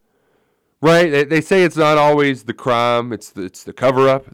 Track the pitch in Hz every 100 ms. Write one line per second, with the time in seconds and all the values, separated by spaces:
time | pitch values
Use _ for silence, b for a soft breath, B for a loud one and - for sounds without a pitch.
0 | _ _ _ _ _ _ _ _ 147 170
1 | 175 143 143 160 151 190 175 151 151 151
2 | 147 147 143 127 110 113 135 120 120 120
3 | 120 107 - - 92 - - - 123 127
4 | 135 135 135